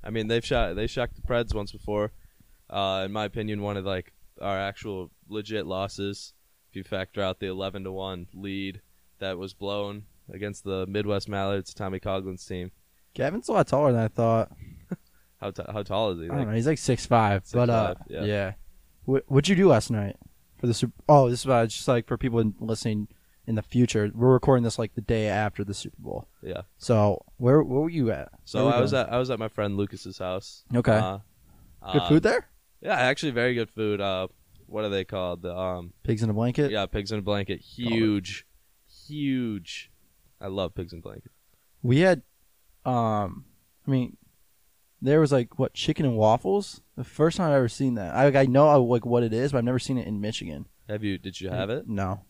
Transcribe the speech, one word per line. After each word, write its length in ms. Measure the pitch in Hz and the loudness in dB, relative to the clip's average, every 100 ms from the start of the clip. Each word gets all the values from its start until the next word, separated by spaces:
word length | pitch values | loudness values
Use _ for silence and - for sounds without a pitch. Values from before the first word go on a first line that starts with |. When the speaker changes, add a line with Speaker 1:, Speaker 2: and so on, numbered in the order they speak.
Speaker 1:
I 80 | - | -6
mean, 160 | 113 107 | -6 -2
they've 180 | 117 - | -2 0
shot, 300 | 127 107 92 | 0 0 -2
they 100 | 113 | -4
shocked 300 | - 120 - | -4 -6 -6
the 80 | |
Preds 320 | - 120 117 110 | -4 -2 -2 -4
once 160 | 101 | -6
before. 400 | 104 - 104 107 - - _ _ _ _ | -10 -4 -2 -2 -6 -20 _ _ _ _
Uh, 320 | - 98 95 95 | -4 -2 -2 -4
in 40 | |
my 140 | 104 104 | -4 -6
opinion, 380 | 117 107 104 | -4 -6 -4
one 120 | 101 101 | -4 -4
of, 100 | 95 | -4
like, 280 | 92 87 _ - - | -6 -6 _ -20 -10
our 200 | 98 95 | -6 -4
actual 500 | 98 98 110 95 90 _ _ | -4 -8 -10 -10 -10 _ _
legit 380 | 107 104 107 80 | -10 -6 -6 -4
losses, 680 | 92 98 - 101 101 - _ _ _ _ | -4 -6 -6 -8 -8 -14 _ _ _ _
if 60 | 98 | -16
you 80 | |
factor 400 | 95 98 92 - | -8 -8 -8 -4
out 160 | 98 92 | -4 -4
the 80 | 95 | -6
eleven 360 | 92 95 98 92 | -6 -6 -8 -10
to 60 | |
one 360 | 95 95 92 87 92 | -8 -8 -10 -12 -12
lead 460 | 98 98 98 95 _ _ _ _ | -8 -6 -6 -10 _ _ _ _
that 220 | 95 90 | -8 -6
was 160 | 95 - | -8 -8
blown 480 | 98 101 101 104 104 _ - | -6 -4 -6 -8 -16 _ -18
against 320 | 95 104 101 | -10 -10 -8
the 220 | 98 95 92 | -6 -4 -4
Midwest 420 | 101 104 101 - | -4 -2 -2 -4
Mallards, 460 | 101 98 101 92 | -4 -2 -2 -6
Tommy 260 | - 98 95 | -10 -8 -6
Coughlin's 460 | 101 95 95 92 - | -4 -6 -6 -12 -10
team. 240 | 92 90 _ _ _ _ - | -10 -10 _ _ _ _ -4
Speaker 2:
Gavin's 320 | 131 196 - | -4 -4 -2
a 40 | |
lot 160 | 214 151 | 2 2
taller 240 | 135 147 | 4 4
than 100 | 120 | 4
I 60 | 110 | 0
thought. 440 | - 117 113 110 - - - - 175 | 0 2 2 0 -8 -20 -20 -14 -14
Speaker 1:
<laughs> 0 | _ _ _ _ | _ _ _ _
How 120 | 101 | -12
t-, 100 | 95 - | -10 -8
how 120 | 107 | -8
tall 280 | 101 98 110 | -4 0 0
is 40 | 87 | -2
he? 80 | 82 | -4
Speaker 2:
I 20 | |
don't 80 | 139 | -4
Speaker 1:
Like 80 | 117 | -2
Speaker 2:
know. 60 | 110 | 0
He's, 100 | 120 | 2
like, 140 | 156 | 0
six 260 | - 120 - | 0 0 4
five, 380 | 120 110 101 - | 4 6 2 0
but, 160 | 120 120 | 0 4
uh, 200 | 113 104 | 4 2
Speaker 1:
six 100 | 90 | -4
five, 80 | - | -8
yeah. 140 | - | -6
Speaker 2:
yeah. 300 | 104 104 95 98 - - _ _ - | -2 -2 -2 -6 -16 -20 _ _ -2
What, 180 | 135 - | -2 4
what'd 200 | 135 - | 2 4
you 80 | 190 | 6
do 120 | 190 | 8
last 240 | 135 - | 6 4
night 240 | 110 101 - - _ _ _ | -2 -4 -8 -18 _ _ _
for 80 | 120 | -2
the 80 | |
Super? 200 | 113 123 - - | 0 -2 -4 6
Oh, 220 | 147 127 | 8 8
this 120 | 123 | 2
is, 60 | 135 | 2
uh, 200 | 123 113 | 4 4
just, 200 | - - | -2 0
like, 200 | 123 110 | 0 0
for 100 | 123 | -4
people 220 | 131 117 | 0 2
in, 160 | 107 98 | 0 -2
listening 500 | 113 113 117 107 104 _ _ _ - | -4 -4 -2 -2 -4 _ _ _ -4
in 80 | |
the 80 | 113 | -4
future. 480 | - 120 120 110 104 113 | 0 2 4 2 -2 2
We're 180 | 123 | 6
recording 300 | 127 - 131 | 6 6 4
this, 160 | 117 - | 2 -2
like, 160 | 110 - | -6 -6
the 60 | |
day 260 | 110 117 107 | -2 0 2
after 360 | 101 107 - | 0 -2 -4
the 120 | 101 98 | -8 -8
Super 220 | - - | -10 -14
Bowl. 280 | - - - _ | -10 -10 -12 _
Speaker 1:
Yeah. 200 | - 90 - _ | -12 -10 -12 _
Speaker 2:
So 440 | - 113 104 98 - - | 2 4 4 2 -6 -2
where, 240 | 123 147 | 4 6
where 200 | - 127 | 6 0
were 80 | 160 | 0
you 200 | 165 120 | 0 0
at? 200 | 78 69 - - | -2 -8 -18 -8
Speaker 1:
So 140 | 110 | 0
Speaker 2:
Where 60 | 110 | 2
were 80 | |
Speaker 1:
I 40 | 120 | 4
Speaker 2:
you 40 | |
Speaker 1:
was 100 | 135 | 2
Speaker 2:
going? 120 | 139 117 | 2 0
Speaker 1:
at, 80 | |
I 40 | 120 | -2
was 100 | 127 | -2
at 80 | 117 | -2
my 100 | 110 | -4
friend 280 | - 104 98 | -4 -4 -2
Lucas's 400 | 101 98 - 95 | -4 -4 -14 -10
house. 460 | 92 92 - - _ 120 | -6 -6 -8 -20 _ 0
Speaker 2:
Okay. 160 | 120 110 | 4 4
Speaker 1:
Uh, 220 | 98 98 - _ _ - - - - | 2 -4 -12 _ _ -20 -20 -20 0
Speaker 2:
Good 100 | 92 | 0
Speaker 1:
um, 60 | 87 | 4
Speaker 2:
food 140 | 156 | 4
there? 240 | 214 247 - _ _ _ | 6 0 -4 _ _ _
Speaker 1:
Yeah, 140 | - 185 | -4 0
actually, 380 | 127 139 160 | 2 0 -2
very 200 | 120 123 | 0 0
good 160 | 120 113 | 0 -4
food. 320 | - 107 104 | -2 -2 0
Uh, 280 | 98 92 92 _ _ - - | -2 -2 -4 _ _ -20 -12
what 200 | 104 107 | -6 -2
are 40 | |
they 140 | 98 | -2
called? 400 | 92 101 90 87 | -2 -4 -4 -6
The, 120 | 87 87 | -8 -4
um, 380 | 92 90 87 - | -4 -4 -8 -12
Speaker 2:
Pigs 200 | - 113 | -2 0
in 80 | 113 | 0
a 20 | |
blanket. 380 | 104 120 123 147 | 0 0 0 0
Speaker 1:
Yeah, 160 | 107 98 | 0 -2
Pigs 240 | 107 101 | -4 -4
in 80 | 107 | -6
a 20 | |
Blanket. 380 | 101 101 98 95 | -2 -2 -2 -8
Speaker 2:
Called 300 | - - 120 | -10 -8 -2
it. 20 | |
Speaker 1:
Huge, 540 | 113 110 104 92 98 - _ _ _ _ - - | 2 2 2 -2 -14 -16 _ _ _ _ -20 -14
huge. 840 | 151 139 131 120 104 85 - - _ _ _ _ _ | -6 -2 -2 -2 -6 -8 -16 -16 _ _ _ _ _
I 60 | 98 | -8
love 260 | 98 90 | -4 -4
Pigs 200 | - 87 | -4 -12
in 60 | 85 | -12
a 20 | |
Blanket. 300 | 85 104 - _ _ _ _ _ | -16 -18 -20 _ _ _ _ _
Speaker 2:
We 180 | 123 131 | 2 4
had, 240 | 185 160 - _ _ _ _ _ - | 4 2 -2 _ _ _ _ _ -4
um, 600 | 123 113 107 101 92 - _ _ _ - | 0 0 0 -4 -8 -16 _ _ _ -2
I 40 | |
mean, 260 | 135 120 - _ _ _ _ _ _ _ _ | 0 -2 -8 _ _ _ _ _ _ _ _
there 180 | 127 151 | 2 4
was, 100 | 151 | 6
like, 260 | 139 123 - | 2 0 -2
what, 140 | 131 | -4
chicken 320 | - - 151 147 | -2 -4 0 0
and 120 | 113 | 4
waffles? 640 | 107 120 - 196 202 - _ - | 4 4 2 0 -2 -14 _ -14
The 60 | 127 | -12
first 320 | - 156 165 | 0 0 2
time 120 | 175 | 2
I've 40 | 143 | 4
ever 120 | 120 | 2
seen 260 | - 135 120 | 0 -2 -2
that. 180 | 90 95 | -4 4
I, 100 | 143 | 4
like, 100 | 139 | 6
I 100 | 135 | 4
know, 240 | 127 151 | 6 8
uh, 100 | 147 | 8
like, 260 | 120 123 120 | 6 2 2
what 180 | 120 | 2
it 80 | 117 | 2
is, 180 | 110 139 | 0 0
but 60 | 139 | 0
I've 40 | |
never 160 | 117 127 | 0 -2
seen 180 | - 131 | -2 -4
it 80 | 92 | -4
in 120 | 104 | -4
Michigan. 460 | 104 107 87 73 - _ - | -4 -6 -10 -12 -14 _ -10
Speaker 1:
Have 140 | 107 107 | -6 -4
you? 120 | 95 | -4
Did 220 | - 90 | -8 -10
you 100 | 92 | -6
have 200 | 90 95 | -4 -4
it? 180 | 127 - | -4 -4
Speaker 2:
No. 380 | 104 95 95 - | -4 -4 -4 -10